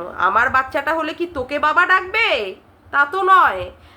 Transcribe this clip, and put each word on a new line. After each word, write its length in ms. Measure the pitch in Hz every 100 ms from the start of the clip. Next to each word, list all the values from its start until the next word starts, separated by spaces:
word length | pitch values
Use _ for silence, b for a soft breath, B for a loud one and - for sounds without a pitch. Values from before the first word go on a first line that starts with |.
| 175 -
আমার 320 | 180 208 254
বাচ্চাটা 420 | 262 262 302 285
হলে 180 | 320 311
কি 120 | 311 339
তোকে 320 | 285 247 294
বাবা 280 | 302 311 359
ডাকবে? 720 | 370 359 427 440 285 196 208 _ _ _
তা 140 | 277
তো 180 | 285 381
নয়। 480 | 381 370 294 190 180 - b